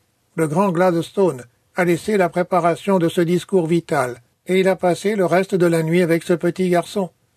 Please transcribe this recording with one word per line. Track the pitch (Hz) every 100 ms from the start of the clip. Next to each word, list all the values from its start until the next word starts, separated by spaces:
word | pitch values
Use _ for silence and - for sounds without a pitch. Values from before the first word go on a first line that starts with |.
| _ _ _
le | 160 156
grand | 160 202
Gladstone | 170 185 170 160 202 180 131 - _ _ -
a |
laissé | 175 165 - 208
la | 170
préparation | 175 175 180 170 165 196 190
de | 165
ce | 185
discours | 170 180 - 190 156
vital, | 170 - 147 123 120 _ _ -
et | 190
il | 185
a | 180
passé | 180 165 196 214
le | 170
reste | 175 190
de | 190 175
la | 165
nuit | 160 175
avec | 165 165
ce | -
petit | 175 170 170 185
garçon, | 175 - 208 175 _ _